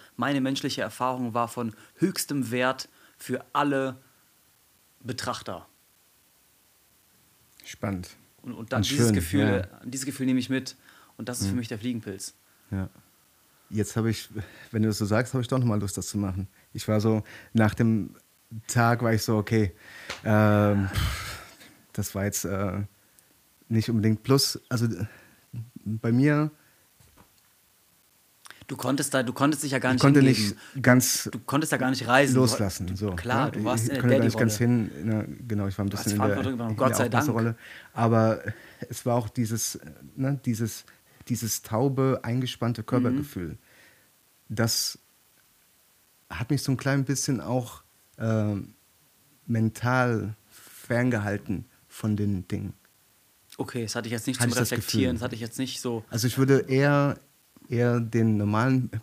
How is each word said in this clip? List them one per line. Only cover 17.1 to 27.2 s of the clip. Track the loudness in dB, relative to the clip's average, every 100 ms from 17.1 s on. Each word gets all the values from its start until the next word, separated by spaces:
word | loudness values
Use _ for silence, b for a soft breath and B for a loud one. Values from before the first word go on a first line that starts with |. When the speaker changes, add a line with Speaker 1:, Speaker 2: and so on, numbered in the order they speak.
| 2 B B B
Speaker 2:
nach | 2 4
dem | 4 2 2 -2 -12 _ _ _ -14 -2
Tag | 2 4 4
war | 2
ich | 0
so, | 2 0
okay, | 2 2 0 B B B B B
ähm, | 2 4 6 6 4 4 2 B B B B B B B B B _
das | -8 -6
war | -4 -2
jetzt, | -2 -4
äh, | -2 -2 -4 -6 b b b b _ _ _ -2
nicht | 0 2
unbedingt | 2 2 2
plus, | 2 2 2 -4 -4
also, | -2 -2
äh, | -2 -8 B B B B -16 -14 -12
bei | -8 -4 0
mir | 4 4 4 0 b b b b _ -20 -20